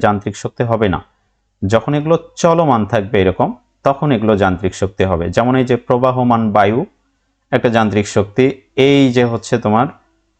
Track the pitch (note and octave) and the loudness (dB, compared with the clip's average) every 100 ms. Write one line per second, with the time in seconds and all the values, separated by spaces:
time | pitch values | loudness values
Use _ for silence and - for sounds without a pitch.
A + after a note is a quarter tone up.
0 | G#2+ G#2 G#2 G2+ A#2 - A#2+ A2+ G#2+ - | 0 0 -4 -8 -10 -6 -2 0 0 -2
1 | - _ _ _ _ _ G2 F#3 F3+ D3 | -8 _ _ _ _ _ -2 0 0 -2
2 | D3+ E3 - - F3 E3+ D#3+ A#2+ G2+ A#2 | 0 -2 -2 -2 0 2 2 0 0 -2
3 | G2+ G#2+ F#2 F2+ C#3+ - _ _ - C#3 | -2 0 0 0 -4 -4 _ _ -4 -2
4 | D3+ A#2+ A2 G#2 G2 F2+ F#2+ - F#2+ - | 0 0 2 2 0 0 -4 -4 -6 -2
5 | F#2+ E2+ F2 F2 A#2+ C3 B2 B2 - B2 | -2 -2 -2 -2 0 0 0 -2 0 0
6 | B2+ B2+ B2 A#2 A2 G#2 G#2 A2+ F#3+ _ | 0 0 2 2 2 2 2 0 -4 _
7 | _ _ _ _ _ B2+ B2 A2+ G#2+ G#2 | _ _ _ _ _ -2 0 2 0 0
8 | G#2 - G#2 - C3 - _ - C3+ C#3 | -2 -2 -2 0 0 -2 _ 0 2 4
9 | C3+ B2 A#2+ A#2 - A#2+ A2 A2 C#3+ - | 4 2 0 -2 -4 -4 0 0 -2 -6
10 | _ _ _ _ | _ _ _ _